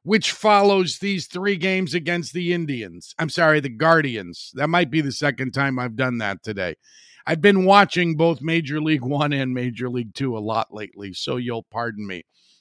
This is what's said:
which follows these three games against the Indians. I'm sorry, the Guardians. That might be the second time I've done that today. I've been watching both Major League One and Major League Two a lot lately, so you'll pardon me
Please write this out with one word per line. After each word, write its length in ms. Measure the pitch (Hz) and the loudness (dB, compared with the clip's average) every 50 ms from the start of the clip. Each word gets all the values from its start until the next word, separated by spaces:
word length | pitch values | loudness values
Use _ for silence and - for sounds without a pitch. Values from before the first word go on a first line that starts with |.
| - | -2
which 260 | 156 220 208 - - | 0 0 0 0 -2
follows 680 | - - - 214 208 202 202 202 196 190 185 160 - - | -4 0 4 4 6 6 6 6 4 4 2 0 -4 -4
these 260 | 196 202 196 175 - | -4 -4 -2 -4 -4
three 300 | - - 180 190 202 202 | -6 -6 -4 -2 -2 0
games 360 | 165 180 190 185 190 190 135 | 0 0 0 0 0 -2 -2
against 400 | 147 175 143 165 175 175 151 - | -4 -4 -2 -2 -4 -4 -4 -6
the 200 | - 180 175 170 | -6 -4 -2 0
Indians. 640 | 175 175 165 143 135 117 104 90 85 87 - - - - | 0 0 -2 -4 -4 -6 -8 -10 -12 -16 -18 -12 -8 -6
I'm 120 | 160 151 | -6 -2
sorry, 280 | - 175 165 156 151 151 | 0 2 4 4 4 4
the 100 | 135 135 | 2 -2
Guardians. 840 | 113 110 156 165 165 160 147 131 117 104 92 85 85 - - - - | -2 2 4 6 6 6 4 0 -2 -6 -8 -10 -12 -14 -16 -10 -4
That 140 | - 143 156 | -2 0 0
might 240 | 170 180 175 117 | 2 2 0 2
be 80 | 143 160 | 0 0
the 100 | 147 139 | 0 -2
second 400 | 120 - 147 143 127 - 135 123 | -2 -2 -2 -2 -2 -2 -4 -4
time 260 | 110 139 139 139 131 | -2 0 0 0 0
I've 200 | 127 123 120 110 | -2 -4 -4 -2
done 220 | 110 131 127 123 117 | -2 -2 0 -2 -2
that 260 | 107 101 98 - - | -4 -4 -6 -6 -6
today. 320 | 110 104 98 92 87 76 - _ _ _ _ _ _ _ _ - | -6 -6 -4 -4 -6 -6 -8 _ _ _ _ _ _ _ _ -4
I've 140 | - 165 160 | -4 0 4
been 240 | 170 208 196 190 185 | 4 4 6 6 6
watching 520 | 190 196 202 196 - - 180 175 170 160 | 8 8 8 6 6 2 0 0 2 2
both 260 | 151 165 170 160 117 | 4 4 2 2 0
Major 380 | 139 165 165 170 156 131 151 156 | -2 -2 -2 -2 -2 -2 -4 -2
League 240 | 156 160 156 135 120 | 0 0 0 0 0
One 280 | 131 147 143 151 147 | -2 0 0 0 0
and 200 | 143 135 131 131 | 0 -2 -2 -2
Major 360 | 127 127 123 123 113 117 127 123 | -2 -2 -4 -4 -4 -6 -6 -4
League 240 | 123 123 120 104 - | -4 -4 -6 -6 -6
Two 240 | - 139 127 117 107 | -6 -4 -4 -4 -4
a 0 | |
lot 340 | 104 110 110 110 - - | -4 -2 -2 -2 -2 -4
lately, 400 | - 107 104 - - 101 101 98 87 | -8 -12 -12 -12 -12 -12 -12 -12 -10
so 200 | - - 139 131 | -8 -6 -6 -6
you'll 300 | 127 120 120 117 113 - _ | -4 -4 -6 -6 -8 -8 _
pardon 380 | - 113 117 117 110 104 104 | -6 -6 -6 -6 -6 -8 -8
me 160 | 98 92 85 - _ _ _ _ _ _ _ | -8 -10 -10 -12 _ _ _ _ _ _ _